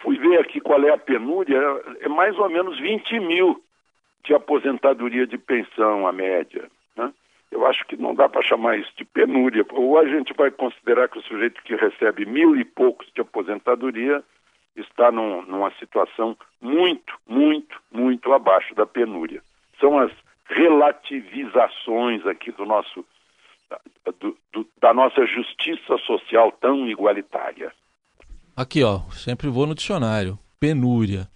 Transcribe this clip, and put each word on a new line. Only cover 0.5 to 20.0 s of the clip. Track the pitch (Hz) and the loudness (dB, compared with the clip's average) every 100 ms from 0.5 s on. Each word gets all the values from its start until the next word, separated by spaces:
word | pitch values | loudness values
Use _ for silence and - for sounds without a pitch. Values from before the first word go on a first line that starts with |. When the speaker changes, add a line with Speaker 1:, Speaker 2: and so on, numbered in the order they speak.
| 147 | -2
Speaker 1:
qual | - 143 | 2 4
é | 147 | 4
a | 151 | 2
penúria, | - 120 120 185 160 131 143 139 131 123 | 0 -2 -2 -2 0 0 0 -2 -8 -10
é | 147 | -4
mais | 156 202 196 | 0 0 0
ou | 196 | 0
menos | 170 185 135 | -2 -4 -6
vinte | 165 214 - 226 | -6 -6 -4 -4
mil | 175 175 185 - _ _ _ _ _ _ - | -2 2 2 2 _ _ _ _ _ _ 0
de | |
aposentadoria | 143 - 143 139 123 135 120 120 120 123 | 0 2 0 0 0 2 2 -2 -2 -4
de | 120 | -6
pensão, | - 123 92 - 107 104 92 | -4 -4 -4 -2 0 0 -2
a | |
média, | 92 95 87 - - - _ _ - | -2 -2 -2 -4 -10 -16 _ _ -10
né? | 127 - _ _ _ | -10 -10 _ _ _
Eu | 110 131 | -2 0
acho | 123 - | 0 -6
que | - | -8
não | 120 120 | -4 2
dá | 135 | 2
pra | 135 | 2
chamar | - 113 117 107 | 0 0 0 -2
isso | - - | -6 -16
de | |
penúria. | - - - 131 127 110 - | -8 0 2 2 2 0 -2
Ou | 131 127 151 | -2 4 4
a | 151 | 4
gente | 147 127 | 0 -4
vai | - 139 | 0 0
considerar | - 127 - 120 120 127 | 0 -8 -4 0 2 0
que | 113 | -4
o | |
sujeito | - 107 117 - | -12 -4 -4 -6
que | - 104 | -8 -2
recebe | 104 - 110 101 104 | -2 0 -2 -2 -4
mil | 135 165 139 | 4 4 4
e | |
poucos | 113 - 127 - - | 0 0 0 0 -8
de | - | -8
aposentadoria | 113 110 92 104 123 123 131 113 131 143 - _ _ _ _ - | -6 -6 -6 -4 -2 -2 -2 -4 -2 -2 -6 _ _ _ _ -18
está | - - 120 | -8 2 4
num, | 117 110 90 | 4 -2 -6
numa | 92 95 98 | -6 -4 -4
situação | - 85 107 90 - 113 110 _ _ | -6 -4 -2 -2 -2 -6 -6 _ _
muito, | 120 156 180 147 - - - | -2 0 0 -2 -8 -20 -4
muito, | 131 151 - - - _ | 2 2 2 -6 -20 _
muito | 113 127 123 143 | -2 -2 0 2
abaixo | 135 95 95 - | 2 4 2 2
da | 104 107 | -2 -2
penúria. | - 113 90 80 76 - _ _ - | -2 -2 -4 -10 -12 -20 _ _ 0
São | 139 | 2
as | 147 | 4